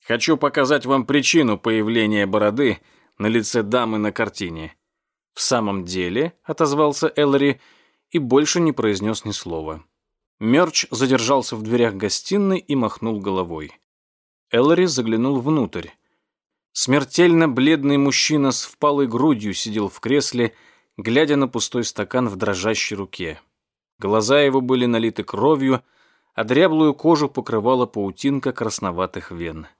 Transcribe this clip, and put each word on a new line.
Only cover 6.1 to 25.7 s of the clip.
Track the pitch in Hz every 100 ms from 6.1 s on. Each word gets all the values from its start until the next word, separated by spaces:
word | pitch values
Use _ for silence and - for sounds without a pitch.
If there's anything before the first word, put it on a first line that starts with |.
| 101 160 _
отозвался | - 156 156 143 151 143 160 -
Эллари | 147 139 143 131 _ _ _ _ _
и | 175
больше | 131 131 151 180
не | 165
произнес | 123 110 101 104 110 107
ни |
слова. | 101 - 82 78 78 - _ _ _ _ _
Мерч | 110 131 175 160 -
задержался | 120 131 127 113 139 120 113
в |
дверях | 110 120 117 98
гостиной | 104 - - 196 196 190
и | - 139
махнул | 113 - 113 107
головой. | 98 95 87 80 76 - _ _ _ _ _ _ _
Эллари | 113 135 170 185
заглянул | 131 113 110 123 139
внутрь. | 123 156 113 92 82 _ _ _ _ _ _ _ _
Смертельно | - - 139 139 - 175 165 160
бледный | 123 135 156 139 143
мужчина | 139 131 - 151 139
с | 123
впалой | - - 147 143 139
грудью | 113 147 127 104 95
сидел | 113 107 101
в | -
кресле, | 113 143 - 120 117 - _ _ _ -
глядя | 104 120 156 143
на | 135
пустой | 120 - 123
стакан | 113 - 104 127 123
в | 95
дрожащей | 101 95 101 110 - 101
руке. | 98 - 85 78 _ _ _ _ _ _
Глаза | 98 110 107 143
его | 143 135
были | 127 127 123
налиты | 117 113 110
кровью, | 104 98 127 151 135